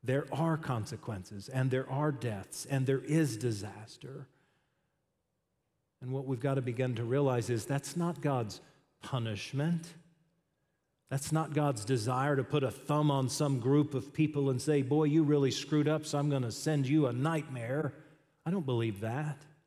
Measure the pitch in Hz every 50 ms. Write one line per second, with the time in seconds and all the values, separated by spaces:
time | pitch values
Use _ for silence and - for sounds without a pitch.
0 | - 117 131 139 - - - - 160 165 160 151 156 - 131 113 104 - 117 107
1 | - - 110 101 92 - 107 101 98 - - 131 131 131 127 131 131 131 135 139
2 | 151 156 143 120 120 120 107 98 95 - - - - - 139 135 131 123 135 135
3 | - - 147 165 160 139 113 107 120 123 110 101 98 101 101 104 113 - - -
4 | - 127 135 135 135 _ _ _ _ _ _ _ _ _ _ _ _ _ _ _
5 | _ _ _ _ _ _ _ _ _ _ _ _ _ _ _ _ _ _ _ _
6 | 131 127 131 135 139 131 135 117 127 139 135 135 123 123 120 120 131 127 123 110
7 | 120 113 123 143 143 135 123 120 107 98 123 110 104 - 139 139 - - - 170
8 | 170 170 165 147 139 147 139 127 113 104 95 - - - _ _ _ _ _ _
9 | - - - 127 113 113 107 101 - - - 135 147 165 175 165 - - - -
10 | - _ _ _ _ _ _ _ _ _ _ _ _ _ _ _ _ _ _ _
11 | _ _ 139 139 - - 156 160 160 151 147 151 151 143 135 110 104 - 135 120
12 | 104 127 127 127 135 147 147 135 127 - - 151 139 123 104 - - - 147 151
13 | 151 151 143 139 131 123 - - 151 143 139 123 110 131 139 147 147 147 - 131
14 | - - - - 156 151 151 147 139 139 131 123 - - 151 143 135 120 147 151
15 | 156 147 143 165 160 147 147 143 139 131 110 - - - 160 151 147 151 156 151
16 | 151 - - 143 143 147 143 135 123 113 107 - - 156 156 147 135 127 143 160
17 | 147 123 117 123 135 160 165 156 151 147 131 127 113 117 131 147 156 139 - -
18 | - - - _ _ _ _ _ _ 160 180 202 160 131 127 117 117 113 104 95
19 | 110 110 117 139 156 151 143 - - - - _ _